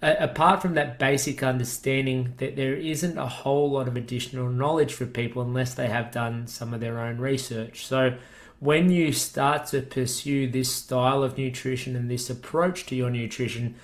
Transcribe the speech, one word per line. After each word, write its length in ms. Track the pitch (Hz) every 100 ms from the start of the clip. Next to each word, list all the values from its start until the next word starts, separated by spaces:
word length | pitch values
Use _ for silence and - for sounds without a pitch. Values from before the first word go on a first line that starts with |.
uh, 140 | 156 156
apart 420 | - - 165 190
from 120 | 185
that 240 | 156 139 123
basic 460 | 135 139 147 131
understanding, 920 | 131 127 120 - 135 135 135 127 123 123
that 180 | 135 135
there 200 | 135 143
isn't 420 | 160 147 175 156
a 100 | 131
whole 420 | - 139 143 147
lot 180 | 139 127
of 80 | 120
additional 540 | 117 123 - 127 123
knowledge 440 | 123 139 160 147
for 120 | - 123
people 360 | - 120 123
unless 340 | 123 127 127 -
they 120 | 127
have 240 | 117 117
done 360 | 123 117 117 117
some 260 | - 117
of 60 | 117
their 200 | 117 117
own 180 | 117 117
research. 680 | 131 135 131 113 113 - -
So 300 | 131 131 123 - - - -
when 300 | 139 156 180
you 220 | 180 160
start 560 | - - - 139 147 -
to 140 | 139
pursue 640 | 127 - 123 - 143 139 131
this 240 | 127 127
style 480 | - - 127 127 139
of 160 | 135 131
nutrition 580 | 131 127 131 127 - 127
and 140 | 120
this 180 | 123 -
approach 600 | 123 - 156 180 180 -
to 80 | 127
your 160 | 123
nutrition, 640 | 123 113 - 120 117 120 -